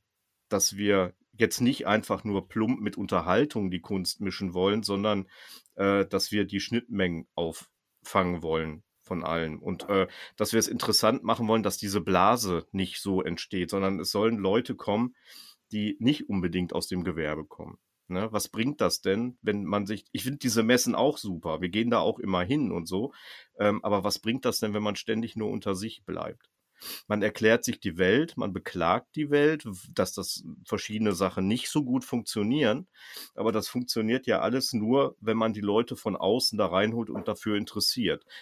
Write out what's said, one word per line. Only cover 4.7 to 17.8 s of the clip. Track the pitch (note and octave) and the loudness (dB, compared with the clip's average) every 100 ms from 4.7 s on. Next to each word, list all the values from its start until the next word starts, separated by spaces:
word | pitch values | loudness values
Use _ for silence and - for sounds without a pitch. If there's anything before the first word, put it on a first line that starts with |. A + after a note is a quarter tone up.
| G#2+ | 2
sondern, | G2 G2 G#2 G2+ F#2+ - - - _ - | 0 0 0 0 -2 -12 -20 -20 _ 0
äh, | G2 G2+ F#2+ | 2 4 2
dass | F#2+ - | 0 0
wir | G#2 | -2
die | G2 G2 | 0 -2
Schnittmengen | - A#2 A#2+ G#2 F#2 E2 - | -2 -4 -2 0 0 -2 -6
auffangen | - E2+ D#2+ - _ _ _ - G2+ F2+ F2 | -4 -4 -6 -16 _ _ _ -2 0 2 0
wollen | D#2+ D#2+ D#2+ D#2 _ _ | -2 -2 -2 -8 _ _
von | - F2 | -8 -6
allen | - E2 D#2+ D#2 | -2 -2 -2 -6
und, | - F2 - | -6 -6 0
äh, | G2 F2+ - - - | 2 2 -4 -10 -4
dass | G#2+ | 0
wir | A2+ | 2
es | - | 0
interessant | - - G#2 A2 B2 | -2 0 2 2 2
machen | G#2 A#2 A2 | 0 0 2
wollen, | A2+ | 2
dass | G2+ - | 0 -2
diese | G2+ G2+ | -2 -2
Blase | F2 F2+ G2 A#2+ G#2 E2+ - | 2 4 6 4 2 -2 -2
nicht | F#2+ F#2+ - | -4 -4 -4
so | G2+ F#2 | -2 0
entsteht, | E2 F2 - F#2+ F2 | 0 -4 -6 -4 -2
sondern | G2 F#2+ F#2+ | 0 0 -2
es | F2 | -2
sollen | G#2 A2 A2+ | 2 2 2
Leute | F#2+ G#2+ B2+ | 2 2 0
kommen, | A2 - G#2 B2 - - - - _ - | -6 -2 0 0 -4 -20 -20 -20 _ -8
die | G#2+ G#2 G2+ | -4 -4 0
nicht | A2+ D3 - | 0 0 -2
unbedingt | G2 F2 F2+ F2 | -2 0 0 -2
aus | F2 - | -4 -4
dem | F#2 | -4
Gewerbe | F2 D#2+ D2+ D#2 | -4 -4 -4 -4
kommen. | D2+ - D#2+ - | -8 -14 -16 -18